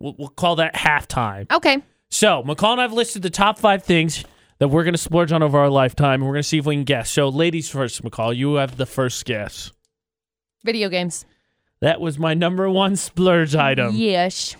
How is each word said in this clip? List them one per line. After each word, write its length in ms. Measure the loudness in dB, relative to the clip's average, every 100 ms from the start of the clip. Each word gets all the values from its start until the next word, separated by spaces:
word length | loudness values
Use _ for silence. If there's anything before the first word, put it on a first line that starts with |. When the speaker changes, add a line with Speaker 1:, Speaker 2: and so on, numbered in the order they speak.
Speaker 1:
We'll, 160 | -12 -12
we'll 100 | -14
call 280 | -2 0 2
that 180 | 0
halftime. 760 | 0 0 0 -2 -2 -2 -4 -2
Speaker 2:
Okay. 300 | 0 2 0 -4 _ _
Speaker 1:
So 320 | 2 2 2
McCall 300 | -2 -2 0
and 80 | 0
I 20 |
have 100 | -2
listed 300 | -2 -4 -4
the 80 | -4
top 280 | 0 0 2
five 240 | 2 2
things 400 | 2 2 2 -2 -12 _ _ -2
that 80 | 2
we're 140 | 2
gonna 140 | 2 -2
splurge 320 | 0 0 2
on 100 | 2
over 140 | 2 4
our 120 | 4
lifetime, 440 | 4 2 2 2 2
and 60 | 0
we're 80 |
gonna 80 | -2
see 160 | 0 0
if 80 | 0
we 80 |
can 80 | 0
guess. 260 | 0 -2 -2
So, 180 | 0 0
ladies 420 | 2 0 -2 -6
first, 320 | -4 -4 -6
McCall, 340 | -10 -4 -2 -2
you 180 | 0
have 220 | 0 -2 -4
the 100 | -6
first 380 | -2 -2 -2
guess. 460 | -6 -6 -6 -12 -16 -20 _ _ _ _ _ _ _ _
Speaker 2:
Video 240 | -4 -2 -2
games. 360 | -2 -4 -6 -16 _ _ _ _ _
Speaker 1:
That 200 | 0 0
was 180 | -4 -4
my 160 | -2
number 340 | 0 0 0 0
one 280 | 0 0 -2
splurge 580 | -4 0 2 4 2
item. 400 | 2 2 2 0
Speaker 2:
Yes. 640 | 0 0 2 0 -4 -10